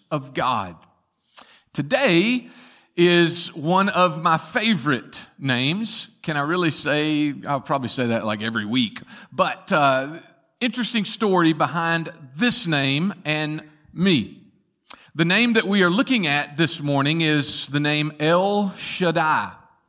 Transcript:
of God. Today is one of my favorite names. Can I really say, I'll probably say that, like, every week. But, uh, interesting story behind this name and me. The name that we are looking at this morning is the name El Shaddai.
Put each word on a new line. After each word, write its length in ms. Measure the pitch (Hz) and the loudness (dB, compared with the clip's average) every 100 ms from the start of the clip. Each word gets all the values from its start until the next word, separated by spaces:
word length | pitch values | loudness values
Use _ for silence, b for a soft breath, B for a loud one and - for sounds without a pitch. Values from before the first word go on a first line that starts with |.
| - | -8
of 240 | 151 135 | -8 -6
God. 400 | 135 123 120 95 82 _ _ _ _ _ B B B B | -4 -2 -2 -4 -12 _ _ _ _ _ B B B B
Today 760 | - 143 254 269 170 208 247 - B B B B - | -8 -2 2 4 4 4 0 -4 B B B B 2
is 580 | 175 175 170 170 - | 4 6 4 0 -6
one 340 | - 147 185 285 | -6 0 2 2
of 320 | 233 185 156 | 2 2 2
my 160 | 170 160 | 0 0
favorite 880 | - 247 214 190 135 123 - - - - | 0 -2 0 0 0 -2 -4 -16 -16 -8
names. 680 | 135 123 131 185 226 - - _ | -2 0 0 -2 -4 -8 -10 _
Can 140 | - 147 | -6 -4
I 40 | |
really 320 | 143 180 165 | -2 0 0
say, 600 | - 147 147 151 151 147 135 110 | -2 -2 0 0 0 -2 -4 -6
I'll 140 | 139 | -6
probably 280 | - 143 120 | -2 -4 -4
say 200 | - 120 | -4 -2
that, 180 | 113 107 | -2 -2
like, 160 | 107 | -4
every 220 | 113 113 | -4 -4
week. 360 | 104 127 110 - - B B | -2 -2 -2 -4 -18 B B
But, 400 | 127 180 123 - | -2 -2 -2 -2
uh, 480 | 170 139 131 139 165 - _ _ - | 2 2 2 -2 -10 -18 _ _ -6
interesting 440 | 240 240 220 233 | -6 -4 -4 -2
story 480 | 196 - 214 185 165 | -4 -2 0 4 4
behind 560 | 156 143 165 165 165 160 - 135 | 2 -2 -2 -2 -2 -4 -12 -16
this 320 | 139 240 - 175 | -2 0 0 0
name 480 | 147 135 139 190 - | 0 2 0 -2 -4
and 380 | 151 151 151 156 - _ _ | -4 -4 -4 -6 -12 _ _
me. 460 | 160 190 151 90 - - _ _ _ _ B B | 0 2 2 0 -10 -20 _ _ _ _ B B
The 120 | 143 | -2
name 300 | 165 196 240 | 2 4 4
that 120 | 226 190 | 2 2
we 160 | 202 | 4
are 80 | 180 | 4
looking 380 | 185 - 247 160 | 4 2 2 2
at 280 | 143 143 147 | 0 -2 -2
this 220 | 165 - | -2 -2
morning 400 | 143 139 139 165 | -2 0 2 2
is 460 | 160 151 139 - - | 2 2 0 -4 -2
the 140 | 143 | -2
name 320 | 147 151 151 - | 0 0 -2 -2
El 520 | 151 170 196 208 202 180 | 2 2 2 0 -2 -4
Shaddai. 720 | - - 180 160 131 135 101 - - _ | -10 -2 0 0 0 0 -2 -12 -20 _